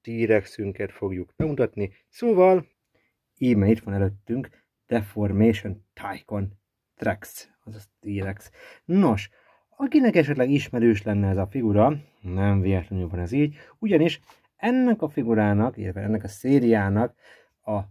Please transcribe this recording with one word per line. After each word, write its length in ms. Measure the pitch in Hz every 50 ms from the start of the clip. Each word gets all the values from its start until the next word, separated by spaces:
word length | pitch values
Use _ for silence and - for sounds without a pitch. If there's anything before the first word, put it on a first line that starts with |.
T-Rexünket 880 | _ - 117 113 113 104 110 104 101 - - - 104 98 95 - 104 92
fogjuk 420 | - - 107 95 95 90 90 _ _
bemutatni. 560 | _ 160 156 143 - 123 107 _ 107 101 95 - _ _ _
Szóval, 560 | _ - 240 233 220 180 185 185 190 180 - _ _ _ _ _ _ _ _ _ _ _ _ _ _
íme 300 | _ 127 127 120 104 95
itt 120 | 101 113 110
van 140 | - 101 98
előttünk 560 | 98 98 95 98 - _ - 117 131 - - _ _ _ _ _ _ _
Deformation 1000 | _ 120 113 104 101 - 107 104 98 104 98 110 117 110 104 - 101 95 - _ _ _
Tycoon 580 | - - 101 98 - _ - 107 101 98 98 98 _ _ _ _ _ _ _ _
T-Rex, 540 | _ - 107 92 98 - - - - - _ _ _ _
azaz 260 | 110 110 107 98 _ _ _
T-Rex. 520 | - 104 101 98 95 98 98 - - - _ - - - - _ _
Nos, 440 | - 170 202 190 143 107 95 - - _ _ _ _ _ _ _ _ _ -
akinek 360 | 277 247 - 302 262 226 -
esetleg 340 | 175 147 143 147 135 123 131
ismerős 540 | 143 143 - - - 120 117 117 110 101 101
lenne 260 | 107 104 101 101 98
ez 80 | 95
a 100 | 98 95
figura, 500 | 95 - 135 117 110 101 104 110 135 151 147 - _ _ _
nem 400 | - 92 90 95 98 101 101 98
véletlenül 460 | 92 95 95 92 87 - 101 92 90
van 120 | 82 90 87
ez 120 | 87 87
így, 240 | 117 143 147 147 147 - - - _ _
ugyanis 400 | 220 214 190 151 160 170 151 - _ _ - _ _ _ _
ennek 460 | _ - 226 254 262 254 247 220 214
a 80 | - 147
figurának, 680 | - 147 120 117 - 110 107 104 101 101 113 127 -
illetve 240 | 107 101 92 87 98
ennek 220 | 101 101 110 104 107
a 40 |
szériának 880 | 101 - - - 127 139 139 123 117 113 107 98 98 98 107 120 120 _ _ _ - - _ _ _ _ _
a 180 | _ 107 107 101 98 101